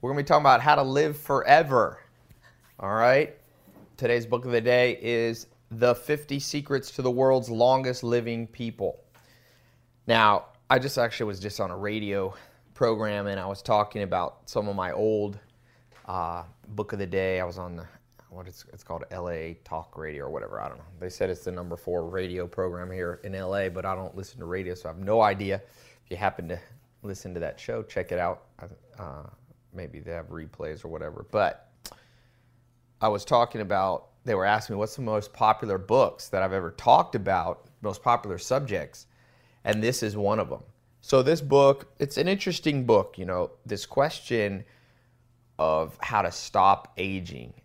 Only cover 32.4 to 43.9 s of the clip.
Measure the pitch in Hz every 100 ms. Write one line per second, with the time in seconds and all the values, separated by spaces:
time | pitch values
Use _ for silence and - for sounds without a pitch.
32.4 | _ _ _ _ _ _ 110 104 - 123
33.4 | 120 113 101 101 95 85 - _ - 104
34.4 | 95 107 - 101 107 - 120 107 101 -
35.4 | 110 110 113 95 95 120 110 - - 95
36.4 | 95 95 85 - - 139 175 120 95 95
37.4 | 85 - - _ 104 92 - 120 107 87
38.4 | - 131 139 98 73 - - _ _ _
39.4 | _ _ - 107 113 127 110 104 101 110
40.4 | 95 62 - _ _ _ - 135 131 160
41.4 | 143 139 139 139 - _ 143 - 170 196
42.4 | - 170 160 143 123 107 95 - 92 90
43.4 | 90 - - 104 -